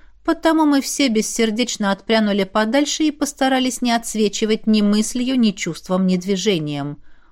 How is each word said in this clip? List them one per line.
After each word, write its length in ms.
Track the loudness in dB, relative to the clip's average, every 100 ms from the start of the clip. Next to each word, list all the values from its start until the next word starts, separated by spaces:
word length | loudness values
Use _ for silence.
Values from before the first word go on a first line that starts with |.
| -20 -10
Потому 420 | -4 0 2 4 4
мы 160 | 2
все 260 | 0 -2 0
бессердечно 840 | 0 -2 -2 -2 0 -4 -2 -2
отпрянули 520 | -2 0 2 2 0
подальше 640 | 0 0 0 0 0 0 -2
и 60 |
постарались 680 | -2 -6 0 0 2 0 -2
не 120 | 0
отсвечивать 720 | 0 -2 0 0 0 -2 0 2
ни 160 | 2
мыслью, 560 | 4 2 0 -2 -2 2
ни 120 | 2
чувством, 540 | 0 -6 -8 -2 0 2
ни 120 | 0
движением. 840 | 0 -2 0 0 -2 -6 -6 -10 -16 -20 -20